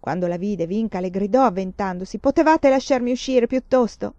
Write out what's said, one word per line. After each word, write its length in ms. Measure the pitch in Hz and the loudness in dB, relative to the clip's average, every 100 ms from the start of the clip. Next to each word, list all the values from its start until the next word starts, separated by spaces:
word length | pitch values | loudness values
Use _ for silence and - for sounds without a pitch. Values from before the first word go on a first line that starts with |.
Quando 260 | - 160 180 | -6 -4 -4
la 100 | 175 | -4
vide, 300 | 196 196 165 | -4 -4 -4
Vinca 340 | 202 226 185 | -2 -4 -4
le 100 | 185 | -4
gridò 340 | 185 202 247 | -4 0 2
avventandosi: 760 | 262 185 190 - 202 180 190 - | 2 2 -6 -6 -6 -6 -8 -2
Potevate 500 | 269 277 311 320 277 | 0 4 4 4 4
lasciarmi 420 | 269 - 262 240 | 2 2 0 0
uscire 360 | 247 - 254 233 | -4 0 0 2
piuttosto! 680 | 262 - 254 226 - 202 | -2 0 2 2 -4 -12